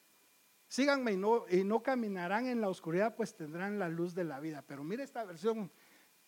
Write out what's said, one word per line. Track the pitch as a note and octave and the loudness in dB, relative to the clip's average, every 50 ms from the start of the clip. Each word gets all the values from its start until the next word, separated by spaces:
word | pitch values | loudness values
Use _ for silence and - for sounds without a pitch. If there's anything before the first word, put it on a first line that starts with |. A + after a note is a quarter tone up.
| _ _ _ _ _ _ _ _ _ _ _ _ _ | _ _ _ _ _ _ _ _ _ _ _ _ _
"Síganme | _ - A#3+ C#4 C#4+ C#4 C4+ B3 A3+ G3 | _ 0 2 4 4 4 4 2 2 2
y | |
no, | F#3 G3 G#3+ A#3 A#3 A#3 | 2 4 4 4 4 4
y | F3 F3+ F#3 G3 | 4 4 4 4
no | G3 A3 A3+ | 4 2 2
caminarán | A3 C4+ C4 B3 A3+ G#3 F#3+ F3+ F3 F3 G3 A3+ B3+ | 2 2 0 0 0 -2 -2 -2 -2 0 0 0 0
en | B3+ B3 A#3 | 0 0 0
la | G#3+ | 0
oscuridad, | F#3+ F3 - - D#3+ D#3+ F#3 G#3 A3+ A3 | 0 -2 -2 -2 0 2 2 2 2 0
pues | - A3 - - | -2 -4 -4 -6
tendrán | - D#3+ D3 D#3 F3 F#3+ G3+ G#3 G3+ | -8 -10 -8 -6 -4 -4 -2 -2 -2
la | F#3 | -2
luz | E3 E3 E3 F3 F3+ E3 | -2 0 -2 -2 -2 -2
de | F#3 F3 | -2 -2
la | D#3 C#3 C3+ | -2 -4 -6
vida". | D3+ D#3+ D#3 C#3 - | -6 -8 -8 -10 -10
Pero | - D3 C3+ C#3+ | -12 -10 -8 -6
mire | E3 G#3+ C4 C#4 | -6 -6 -6 -6
esta | - - - - | -8 -8 -8 -8
versión | - E3+ D#3 F3 A3+ A3+ A3+ G3 D3+ - _ - - - - _ _ _ _ _ | -8 -8 -2 0 0 0 0 -4 -8 -10 _ -20 -20 -20 -20 _ _ _ _ _